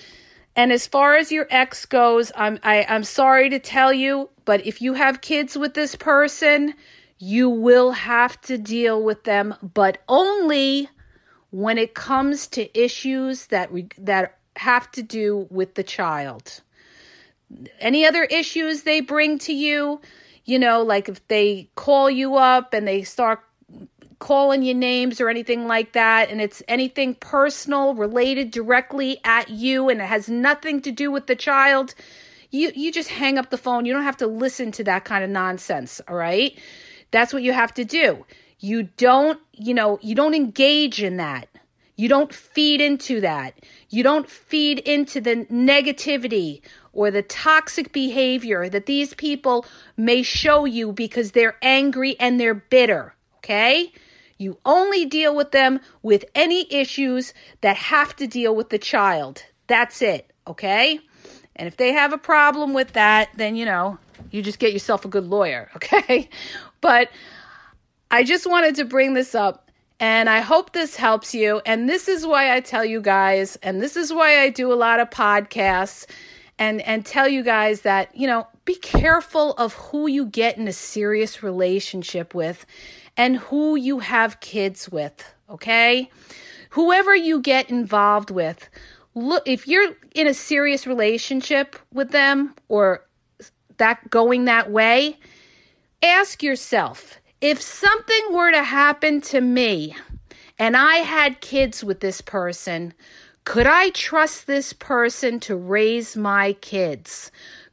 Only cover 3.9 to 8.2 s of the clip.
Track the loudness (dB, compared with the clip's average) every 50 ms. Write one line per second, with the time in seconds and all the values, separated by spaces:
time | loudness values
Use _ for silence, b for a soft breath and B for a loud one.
3.9 | 4 2 0 -2 -2 -2 -4 -8 _ _ 0 0 0 2 0 -4 -8 -6 -4 -4
4.9 | -2 0 0 0 0 -2 -4 -4 -2 -2 -2 -4 -6 -6 -6 -6 -4 -4 -6 -6
5.9 | -6 -6 0 2 4 4 4 2 0 0 2 2 2 2 0 -2 -6 b b b
6.9 | b b b b b b -8 -4 0 2 2 2 2 2 4 6 6 6 6 4
7.9 | 0 -2 -4 -2 0 2